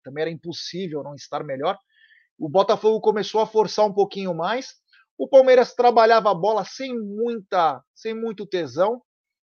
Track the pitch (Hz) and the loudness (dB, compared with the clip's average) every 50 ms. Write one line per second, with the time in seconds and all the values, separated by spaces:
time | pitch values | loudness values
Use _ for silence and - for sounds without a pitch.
0 | _ 135 135 151 156 160 165 160 - 170 156 - - - - 175 196 175 147 147 | _ -14 -8 -6 -6 -6 -6 -8 -12 -12 -12 -12 -12 -12 -10 -8 -8 -8 -8 -10
1 | 135 139 147 131 - - - 147 151 147 139 131 139 170 156 - _ _ _ _ | -10 -12 -14 -16 -14 -12 -10 -10 -8 -8 -8 -6 -4 -6 -6 -6 _ _ _ _
2 | _ _ _ _ _ _ _ - 151 156 139 185 202 196 220 202 - 214 220 220 | _ _ _ _ _ _ _ -12 -8 -2 0 2 2 2 0 0 2 0 0 2
3 | - 214 202 214 196 202 - 214 220 208 - 220 214 190 - - 214 214 196 202 | 0 0 0 0 -2 -4 -2 -2 -2 0 0 0 0 0 0 0 0 0 0 0
4 | 196 196 - 196 196 185 175 160 165 185 220 254 269 - - _ _ _ _ _ | -2 -2 -2 -6 -8 -6 -6 -4 -4 -4 -4 -6 -8 -10 -16 _ _ _ _ _
5 | _ _ _ - 269 - - 269 262 262 254 247 240 - - - 240 240 233 233 | _ _ _ -10 -2 4 6 6 8 8 6 6 4 4 0 2 2 4 6 6
6 | 226 220 226 226 190 214 196 170 165 208 220 214 185 - - - 262 269 247 233 | 6 6 6 4 4 2 0 0 0 -2 -2 -2 -4 -6 -10 -10 -10 -8 -8 -8
7 | 214 202 202 208 226 240 233 226 190 _ - 185 170 156 139 127 - _ _ _ | -8 -8 -8 -6 -4 -4 -6 -8 -8 _ 0 2 2 2 0 -2 -8 _ _ _
8 | - 226 220 220 226 226 220 196 208 190 - 185 165 135 117 147 180 208 233 247 | -10 -10 -8 -8 -8 -8 -8 -10 -8 -6 -6 -6 -6 -4 -2 0 0 0 0 -4
9 | - _ _ _ _ _ _ _ _ | -10 _ _ _ _ _ _ _ _